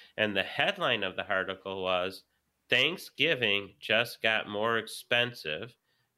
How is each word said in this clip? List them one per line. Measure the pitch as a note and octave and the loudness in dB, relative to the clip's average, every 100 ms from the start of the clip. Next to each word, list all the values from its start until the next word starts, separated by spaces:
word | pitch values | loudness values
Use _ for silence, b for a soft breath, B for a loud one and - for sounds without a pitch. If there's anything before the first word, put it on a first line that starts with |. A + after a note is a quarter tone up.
| B B | B B
And | G#2+ G2 | 0 0
the | |
headline | F#2 - D#3+ F#3+ D#3 A2+ | -2 0 0 0 0 0
of | F#2+ F#2 | -2 -4
the | F#2 | -2
article | F#2+ F#2 F#2+ G2 F#2+ | 0 0 -4 -8 -4
was, | F#2 F#2 F#2 F#2 - _ _ _ - | 0 0 0 -6 -18 _ _ _ 0
"Thanksgiving | B2 C#3+ F#3+ - - D3 C#3+ A2+ G2+ G2 - | 4 4 0 -8 -2 0 2 2 2 -2 -8
just | - A2+ A#2+ - | 0 2 2 0
got | A2+ A2 - | 0 0 0
more | G#2 A2+ A2+ | -2 0 0
expensive. | G#2+ - - A#2+ A#2+ A#2+ D#2 D#2 A#2+ - _ _ _ | -2 -10 -2 0 0 -4 -8 -8 -10 -18 _ _ _